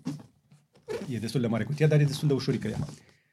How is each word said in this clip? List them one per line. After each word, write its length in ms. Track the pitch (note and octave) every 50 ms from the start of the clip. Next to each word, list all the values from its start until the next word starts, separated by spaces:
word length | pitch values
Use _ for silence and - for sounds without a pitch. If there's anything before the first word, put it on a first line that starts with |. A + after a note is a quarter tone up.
| - - D3 - - - _ _ _ _ _ _ _ _ _ _ _ - - - - D3
e 80 | B2 G#2+
destul 220 | A2 A2+ - C#3
de 60 | A#2
mare 160 | A2 A2+ A2 G#2
cutia, 240 | - D3 C#3+ D3+
dar 120 | D3+ D3+ D3
e 40 | D3
destul 240 | C#3+ - - D3+
de 60 | C#3 C3+
ușurică 340 | B2 - C3+ A#2+ G#2+ -
ea. 200 | G#2+ G#2+ - - - - - - _ _ _ _ _